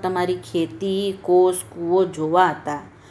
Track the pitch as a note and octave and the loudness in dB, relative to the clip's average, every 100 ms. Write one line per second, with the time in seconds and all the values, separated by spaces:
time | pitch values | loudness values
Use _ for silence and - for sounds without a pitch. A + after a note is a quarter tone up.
0 | F#3 F#3 F3+ F3+ - F3 D#3+ D#3+ G3 F#3+ | -2 -2 -2 -4 -4 -4 -4 -4 -4 -2
1 | G3+ F#3+ - F3+ F#3 F3+ - E3+ E3+ F3+ | -2 -4 2 4 4 2 -6 -8 0 2
2 | F3+ D#3 D#3 F3 F3+ D3+ - D3 - - | 2 -2 0 4 4 0 -6 -8 -10 -20
3 | - | -20